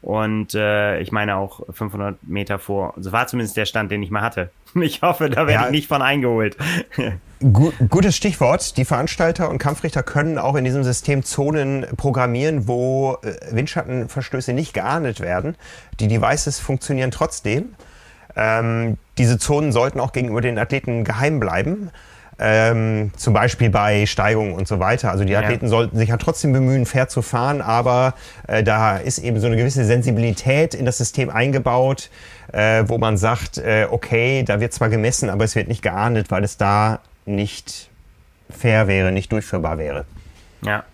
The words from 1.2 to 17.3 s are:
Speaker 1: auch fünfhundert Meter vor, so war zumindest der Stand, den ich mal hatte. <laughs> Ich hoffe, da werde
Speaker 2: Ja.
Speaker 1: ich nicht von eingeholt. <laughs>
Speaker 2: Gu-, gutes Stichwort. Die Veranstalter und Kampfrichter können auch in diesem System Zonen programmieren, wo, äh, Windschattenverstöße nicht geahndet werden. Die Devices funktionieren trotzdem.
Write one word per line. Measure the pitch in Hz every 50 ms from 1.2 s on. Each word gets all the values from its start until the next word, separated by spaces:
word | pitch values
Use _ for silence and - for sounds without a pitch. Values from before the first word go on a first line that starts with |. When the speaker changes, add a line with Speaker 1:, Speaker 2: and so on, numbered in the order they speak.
| 104 104 101
Speaker 1:
auch | 95 98 98 - - - - 92
fünfhundert | - 113 104 95 104 101 101 95 - -
Meter | - 85 101 101 - 104 95
vor, | - - 101 98 95 - - -
so | 92 95 92
war | 117 127
zumindest | - - 123 117 101 -
der | - 107
Stand, | - - 113 107 95
den | 101 104 101
ich | 90
mal | 104 107 104
hatte. | 117 - - 90 87 _ _ _ - -
<laughs> |
Ich | 175 170 151 - - -
hoffe, | 175 170 - 160 147
da | 127 110 165
werde | 143 -
Speaker 2:
Ja. | 107 120
Speaker 1:
ich | 123
nicht | 135 151 143 -
von | 156 139 131
eingeholt. | 131 139 143 127 123 117 113 110 104 - - 147 160 175 175 - - - -
<laughs> | 131 113 92 87 - - - -
Speaker 2:
Gu-, | - 135 104 101 143 170 - - 127 101
gutes | - 170 185 190 156
Stichwort. | - - 208 175 - 139 120 147 - - - -
Die | - 127
Veranstalter | - - 123 135 165 - - 170 165 165 - 175 151
und | - 135
Kampfrichter | - 147 143 - - 165 - 139 127
können | - - 143 147 165 160
auch | 147 85 131 143
in | 147 127
diesem | 127 127 139 135
System | 127 123 - - - 143 139 131
Zonen | - - - 139 143 151 156 139 135 139 135 127 - 127
programmieren, | - - 139 123 131 127 123 117 120 139 156 160 143 101
wo, | 107 123 120 123 127 131 135 135 135 127 - -
äh, | 113 - - - - -
Windschattenverstöße | 113 135 151 - 170 143 - 127 127 117 127 - 139 120 - - 131 127 - 123
nicht | 131 156 - -
geahndet | - 90 113 139 170 160 131 107 -
werden. | 98 85 90 90 101 147 165 - - - - - - - - -
Die | 110 104
Devices | 110 117 113 113 135 147 - 151 139 -
funktionieren | - - 139 127 - - 143 131 131 127 123
trotzdem. | - 156 156